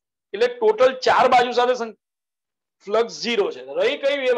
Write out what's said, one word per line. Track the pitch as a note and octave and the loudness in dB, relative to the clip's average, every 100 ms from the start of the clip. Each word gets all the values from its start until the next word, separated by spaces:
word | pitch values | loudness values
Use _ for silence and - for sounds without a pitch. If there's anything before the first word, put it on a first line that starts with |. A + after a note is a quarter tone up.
| _ _ _ | _ _ _
એટલે | G3 A#3+ A#3+ | -4 -4 0
total | A3 G#3+ C4 C4 A3+ | 0 4 2 2 0
ચાર | F#3+ B3+ B3 | 2 4 4
બાજુ | A#3+ A#3 | 4 0
સાથે | B3 A#3 | 0 -2
સં-, | A3+ - _ _ _ _ _ _ _ _ | -6 -12 _ _ _ _ _ _ _ _
flux | F#3+ G#3+ A3+ D#3 | -4 -2 -2 -6
zero | F#3+ A3 F3 | -4 -2 -2
છે. | B2+ C3 D3+ | -4 -10 -4
રહી | A3 C#4+ | -2 -2
કઈ | C#4 C#4+ | -2 -2
બે | B3+ | 0